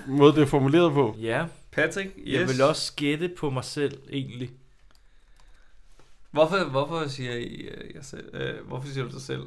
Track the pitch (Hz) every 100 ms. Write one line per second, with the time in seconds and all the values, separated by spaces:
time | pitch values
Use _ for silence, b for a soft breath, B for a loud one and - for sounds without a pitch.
0 | 131 139 147 151 139 147 135 165 175 143
1 | 120 107 113 123 165 - - - 165 196
2 | 190 - 135 131 131 127 139 151 - -
3 | 147 151 175 175 147 131 120 - 139 139
4 | - 139 135 120 123 - - _ - -
5 | - - _ - - - - - - -
6 | - - - 139 160 196 160 135 147 165
7 | 147 135 127 120 - - - - - -
8 | - - - - 67 - - 131 139 135
9 | 123 - - -